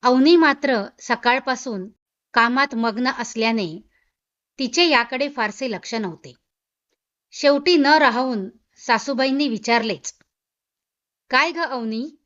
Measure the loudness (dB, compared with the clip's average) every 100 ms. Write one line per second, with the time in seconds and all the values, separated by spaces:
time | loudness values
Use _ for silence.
0 | 4 4 6 6 4 2 -2 -2 -4 _
1 | -6 -2 0 0 -2 -6 -6 -10 -10 _
2 | _ _ _ 0 2 2 0 0 -4 -2
3 | -4 -4 -8 -4 -2 0 -4 -8 -18 _
4 | _ _ _ _ _ _ -6 0 2 2
5 | 0 -4 -6 -4 -6 -6 -8 -8 -8 -8
6 | -6 -10 -20 -20 _ _ _ _ _ _
7 | _ _ _ -2 2 2 4 4 6 6
8 | 4 2 -2 -4 -8 -12 _ _ -2 -2
9 | -2 -2 0 0 -2 -4 0 0 0 -8
10 | -10 -18 _ _ _ _ _ _ _ _
11 | _ _ _ 0 0 -2 -6 -6 -6 -6
12 | -8 -14